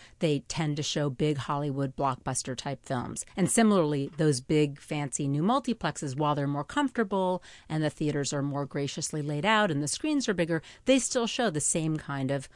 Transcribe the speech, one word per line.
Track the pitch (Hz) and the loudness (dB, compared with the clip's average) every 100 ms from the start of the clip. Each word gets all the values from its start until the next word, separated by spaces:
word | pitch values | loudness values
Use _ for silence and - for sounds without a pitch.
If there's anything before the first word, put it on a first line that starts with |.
| - - | -20 -2
They | 160 143 | 0 0
tend | - - 156 147 | -2 -2 -2 -2
to | |
show | 139 160 147 | -2 -2 -2
big | 127 151 147 | 0 0 0
Hollywood | - 143 147 135 135 - | -2 -2 -2 -2 -2 0
blockbuster | 139 127 - 127 - | -2 -2 -4 -4 -4
type | 123 147 135 | -6 -6 -8
films. | - 123 - 113 - - | -4 -4 -4 -8 -8 -2
And | 175 | 2
similarly, | - 220 202 151 147 139 - | 4 6 6 4 0 -2 2
those | 156 127 | 2 2
big | - 156 147 139 | 2 2 2 0
fancy | - 151 143 - 143 | -8 -6 -4 -4 -2
new | 143 | 0
multiplexes, | 185 262 262 220 160 - 147 | 2 2 0 -2 -4 -4 -6
while | 131 151 | 0 0
they're | 147 139 | 2 0
more | 143 | -2
comfortable | 147 294 285 - 214 196 185 180 - - - | -4 -2 0 0 -2 0 0 -2 -6 -20 -6
and | 156 | -2
the | 151 | -2
theaters | - 151 147 131 | 0 -2 0 -2
are | 143 | -2
more | 143 143 139 | -2 -2 -4
graciously | 147 143 - - 156 | -4 -4 -4 -6 -4
laid | 147 147 185 | -4 0 2
out | 220 208 | 4 4
and | 143 | 2
the | 147 | -2
screens | - 311 294 233 | -2 0 0 0
are | |
bigger, | 180 165 160 - - | 0 0 0 -4 -2
they | - 269 | 4 4
still | - 254 233 | 4 0 0
show | - 233 | 0 0
the | 151 | 0
same | - 170 160 156 | 0 0 0 -2
kind | - 139 135 | -4 -4 -2
of, | 139 - | -2 -6